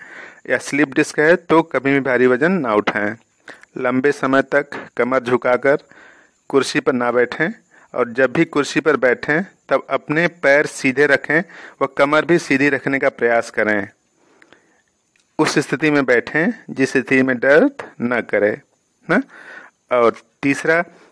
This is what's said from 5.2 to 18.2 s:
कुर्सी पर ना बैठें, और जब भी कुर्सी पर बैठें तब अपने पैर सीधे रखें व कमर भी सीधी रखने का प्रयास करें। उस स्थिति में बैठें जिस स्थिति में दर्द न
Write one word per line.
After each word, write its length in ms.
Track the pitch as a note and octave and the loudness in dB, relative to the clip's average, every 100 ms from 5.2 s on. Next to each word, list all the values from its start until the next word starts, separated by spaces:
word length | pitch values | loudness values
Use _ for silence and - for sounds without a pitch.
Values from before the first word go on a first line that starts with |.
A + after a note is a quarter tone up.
| A#2 B2 B2+ B2 C#3 D3+ - - - - _ _ - | 0 -2 0 0 2 0 -4 -20 -20 -20 _ _ -2
कुर्सी 300 | C#3 B2 D3+ | -2 0 -2
पर 140 | D3+ | -2
ना 180 | B2+ A#2+ | -2 0
बैठें, 380 | A#2+ A#2+ - E3 A#3 _ _ _ | 0 0 -2 -6 -6 _ _ _
और 180 | B2+ A#2+ | -4 -4
जब 200 | A2+ C3 | 0 0
भी 120 | D3+ E3 | 0 0
कुर्सी 340 | D3 C3+ D#3 | -2 -2 -2
पर 180 | D#3+ C3+ | 0 0
बैठें 460 | B2+ A#2+ - D3+ G3 _ - | 0 0 -2 -4 -4 _ -4
तब 160 | C3+ - | -4 -2
अपने 380 | C3+ - D3+ E3+ E3+ | -6 -4 -2 -2 -2
पैर 220 | C#3 C#3+ D3 | 2 2 0
सीधे 400 | - C3+ C3 D3 | -4 -2 0 2
रखें 360 | C3+ - D3+ G3 - - - | 2 0 -2 -4 -12 -20 -6
व 40 | C#3 | -6
कमर 380 | - C#3+ D3+ C#3+ | 0 2 2 2
भी 120 | F3 | 0
सीधी 300 | - C3+ C#3+ | 0 0 2
रखने 300 | C3+ C#3+ C3+ | 0 -2 -2
का 100 | C#3 | -2
प्रयास 400 | - A#2+ A#2 A#2 | 0 0 0 0
करें। 380 | - G#2+ G#2 G2 _ _ _ _ _ _ _ _ _ _ _ _ _ _ - | -2 0 -2 -4 _ _ _ _ _ _ _ _ _ _ _ _ _ _ -4
उस 180 | D3+ D#3+ | 0 0
स्थिति 320 | - C#3 D#3 | -2 -2 0
में 120 | D3 C3 | 2 2
बैठें 480 | A#2 - D3+ F3+ - - | 0 0 -2 -2 -4 -12
जिस 200 | C#3 C3+ | -4 0
स्थिति 320 | C3+ A#2 C3 | 0 0 0
में 140 | C3 B2 | 2 0
दर्द 440 | C3 D3+ C#4 - - - | 2 4 4 -2 -16 -8
न 200 | A#2+ A#2+ | -4 -4